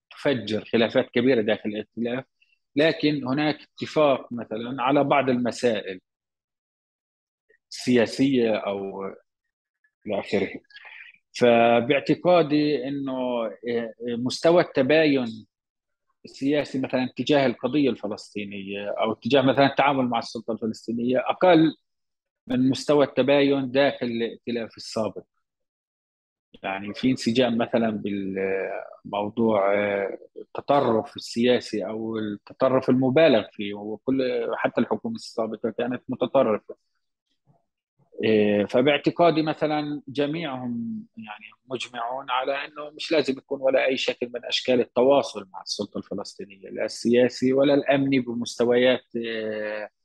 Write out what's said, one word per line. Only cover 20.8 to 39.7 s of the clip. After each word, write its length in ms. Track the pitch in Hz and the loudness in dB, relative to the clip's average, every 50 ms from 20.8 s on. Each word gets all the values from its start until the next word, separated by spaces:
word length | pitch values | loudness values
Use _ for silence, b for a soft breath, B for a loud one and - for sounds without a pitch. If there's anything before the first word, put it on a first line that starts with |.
| - - 113 120 120 123 127 123 | -8 -8 -6 -4 -2 0 0 0
أقل 560 | - - - - - 185 175 160 160 156 - _ _ _ _ _ _ _ _ _ _ _ _ _ _ | 0 -2 -2 2 4 6 6 6 6 4 2 _ _ _ _ _ _ _ _ _ _ _ _ _ _
من 220 | - 127 123 127 131 | -4 0 2 2 2
مستوى 360 | 123 - - - 147 147 135 | 2 0 2 2 4 4 4
التباين 680 | - - - 131 135 139 143 139 139 139 139 135 123 | 4 2 0 2 4 4 4 4 4 2 0 0 0
داخل 340 | 123 139 143 135 - - 127 | 2 2 2 2 2 -2 -6
الائتلاف 680 | 120 117 113 117 110 - - - 123 117 117 110 104 - | -4 -4 -4 -4 -4 -6 -10 -8 -8 -6 -6 -6 -10 -12
السابق. 460 | 101 - - - 117 107 101 - 113 - _ _ _ _ _ _ _ _ _ _ _ _ _ _ _ _ _ _ _ _ _ _ _ _ _ _ - - | -16 -16 -8 -4 -4 -4 -4 -6 -10 -18 _ _ _ _ _ _ _ _ _ _ _ _ _ _ _ _ _ _ _ _ _ _ _ _ _ _ -12 -8
يعني 300 | 98 95 95 101 104 101 | -8 -8 -6 -8 -10 -8
في 180 | - - 127 | -2 0 0
انسجام 460 | 131 - - 120 113 131 127 120 117 | 0 0 -2 0 2 2 2 2 2
مثلًا 320 | 113 117 - - 117 117 110 | 0 -2 0 0 0 0 0
بالموضوع، 1800 | 107 101 107 104 101 101 98 95 95 95 95 95 95 95 95 98 98 101 - - - - - - 101 101 104 107 107 120 117 110 110 101 95 101 101 | -2 -4 -6 -6 -6 -6 -6 -6 -4 -4 -4 -2 -2 -4 -4 -6 -8 -10 -12 -14 -20 -18 -12 -6 -4 -4 -4 -4 -2 0 2 2 4 2 2 2 2
آه، 420 | 101 104 101 101 101 98 95 - - - - - - | 2 0 0 0 -2 -2 -4 -6 -10 -14 -18 -18 -18
التطرف 760 | - _ - - - - 139 143 135 120 113 110 107 - - | -18 _ -12 -10 -2 2 2 2 4 2 2 0 -2 -4 -12
السياسي 680 | 98 - - - 117 120 123 123 110 - - 110 104 90 | -16 -14 -8 -2 0 2 4 4 2 0 -4 -6 -6 -6
أو 320 | 101 110 110 113 113 110 | -6 -6 -8 -6 -6 -6
التطرف 720 | 110 107 107 104 - _ - - - 131 131 127 131 - - | -6 -6 -6 -8 -10 _ -12 -4 0 0 2 2 2 2 2
المبالغ 540 | 127 127 131 127 127 156 165 156 120 107 98 - | 2 4 4 4 4 6 6 6 6 4 2 -2
فيه، 220 | _ - 104 101 101 | _ -10 -8 -8 -8
وكل، 760 | 104 104 107 110 - - 131 135 131 131 123 123 120 117 113 107 | -8 -8 -10 -10 -8 -4 -2 -2 -2 -2 -2 -2 -2 -4 -4 -4
حتى 260 | - - - - - | -2 -4 -2 0 0
الحكومة 340 | 117 - 113 104 - 113 113 | 0 0 -2 -4 -4 -8 -8
السابقة 540 | 110 - - - 120 110 110 110 - - 113 | -8 -12 -10 -6 -4 -4 -4 -4 -4 -6 -6
كانت 320 | - - 120 123 127 - _ - | -4 -2 -4 -4 -4 -8 _ -8
متطرفة. 640 | 123 - 127 120 - 139 127 113 107 98 _ - - _ _ _ _ _ _ _ _ _ _ _ _ _ _ _ _ _ _ _ _ _ _ _ _ _ _ _ - - 110 | -4 -4 -2 0 2 2 4 4 2 -2 _ -10 -20 _ _ _ _ _ _ _ _ _ _ _ _ _ _ _ _ _ _ _ _ _ _ _ _ _ _ _ -8 -4 0
إيه، 420 | 113 110 107 104 104 101 104 101 | 2 4 4 4 4 2 2 0
فباعتقادي 760 | - - 123 127 147 147 143 - 160 - - 175 170 151 160 | 2 2 2 4 4 2 2 0 -2 2 4 2 4 4 2
مثلًا 600 | 156 156 147 - 160 151 | 0 -2 -2 -2 -2 -2